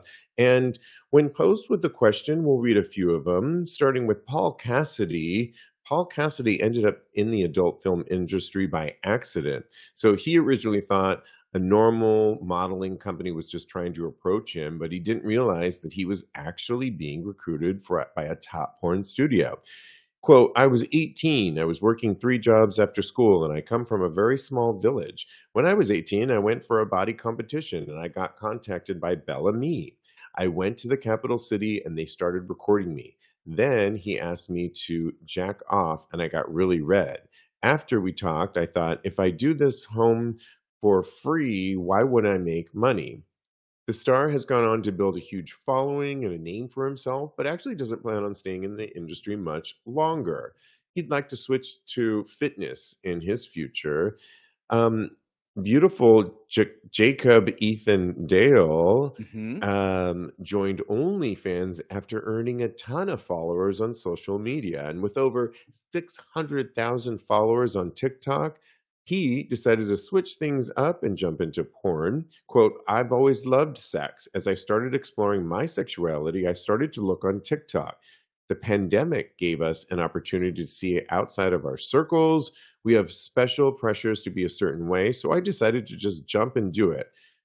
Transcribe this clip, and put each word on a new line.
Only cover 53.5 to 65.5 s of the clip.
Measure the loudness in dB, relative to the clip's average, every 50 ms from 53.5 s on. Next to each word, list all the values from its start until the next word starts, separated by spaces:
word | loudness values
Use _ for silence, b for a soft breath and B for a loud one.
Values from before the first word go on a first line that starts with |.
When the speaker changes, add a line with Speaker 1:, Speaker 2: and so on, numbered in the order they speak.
| _ -8 -8 -8 -8 -8 -4 -2 0 0 0 -2 b b b b b b b b b b _ 0
Speaker 1:
Um, | 2 2 4 4 2 0 -4 -6 -10 _ _ _ _ _ _ _ _ -6 0
beautiful | 2 4 6 4 4 4 6 8 10 10 10 8 4 -4 -14 _ _
J-, | 2 2 2 2 -2 -10 -18 -6
Jacob | 2 4 4 4 4 4 6 8 8 8 8 4 0 0
Ethan | 0 0 0 0 2 4 4 4 2 0 -4 -6 0
Dale, | 4 6 6 8 8 8 8 6 6 4 4 4 4 4 4 2 -2 -6 -12
Speaker 2:
Mm-hmm. | -16 -14 -12 -10 -8 -8 -6 -4 -2
Speaker 1:
um, | 0 0 2 2 0 0 0 0 -2 -4 -4 -8 -10 -12 -16
joined | -8 -4 -2 -2 -2 -2 -4 -4 -6 -4
OnlyFans | -4 -2 -2 -2 -2 -2 -4 -4 -6 -6 -6 -4 -4 -4 -4 -6 -8 -10 -12 -10
after | -10 -10 -8 -8 -8 -8 -6
earning | -4 -4 -4 -4 -4 -4 -4 -6
a | -6
ton | -6 -10 -12 -8 -6 -6 -4 -4
of | -6 -8
followers | -6 -6 -6 -4 -4 -4 -2 0 0 -2 -2 -2
on | -4 -6 -6
social | -8 -8 -8 -8 -8 -6 -6 -6
media. | -6 -4 -6 -6 -6 -6 -6 -6 -6 -8 -8
And | -6 -6
with | -6 -4 -2
over | 0 0 0 0 -2 -4 -4